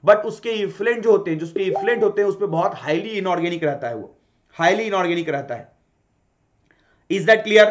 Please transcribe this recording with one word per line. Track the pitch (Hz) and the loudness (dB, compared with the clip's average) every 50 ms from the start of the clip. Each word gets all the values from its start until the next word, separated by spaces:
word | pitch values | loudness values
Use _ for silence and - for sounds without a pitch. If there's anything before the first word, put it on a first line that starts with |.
| 135 | 6
but | 143 165 | 4 4
उसके | 214 - 156 139 - - 226 | 4 2 -6 -10 -8 -6 -6
इफ्लुएंट | 226 214 196 175 - - 208 233 233 226 208 | -4 -4 -4 -6 -6 -4 -2 -2 -2 0 2
जो | 226 | 2
होते | 208 190 196 180 | 2 2 2 -2
हैं, | 160 | -4
जिसके | 151 170 165 - 202 196 | -4 -6 -6 -4 -4 -4
इफ्लुएंट | 185 - - 196 220 240 208 220 | -2 -2 -2 0 0 0 2 0
होते | 196 202 208 | 0 0 0
हैं, | 202 202 | -2 -2
उस | 170 | -2
पे | - 208 | -2 -4
बहुत | 175 160 165 180 202 196 | -2 -2 -2 -2 -2 -4
हाईली | - - 147 156 175 202 226 | -6 -4 -4 -4 -4 -4 -6
इनऑर्गेनिक | 220 202 185 185 175 170 165 175 175 165 160 | -6 -4 -2 -2 -2 -2 -2 -4 -4 -2 -4
रहता | 147 139 - 127 | -4 -4 -4 -8
है, | 117 117 | -8 -8
वो | 110 98 - _ _ _ _ _ _ _ _ _ | -10 -12 -16 _ _ _ _ _ _ _ _ _
हाईली | - 165 175 196 214 226 | 0 2 2 2 2 -2
इनऑर्गेनिक | 214 202 190 180 170 175 170 165 156 | -2 -2 -2 0 0 -2 -2 -4 -4
रहता | 143 139 135 - 120 | -6 -6 -6 -8 -12
है। | 110 101 _ _ _ _ _ _ _ _ _ _ _ _ _ _ _ _ _ _ _ _ _ _ _ _ _ _ _ _ _ | -12 -12 _ _ _ _ _ _ _ _ _ _ _ _ _ _ _ _ _ _ _ _ _ _ _ _ _ _ _ _ _
Is | 180 196 160 | -4 0 4
that | 208 220 214 214 | 4 4 4 4
clear? | 214 214 214 208 208 | 4 6 8 8 6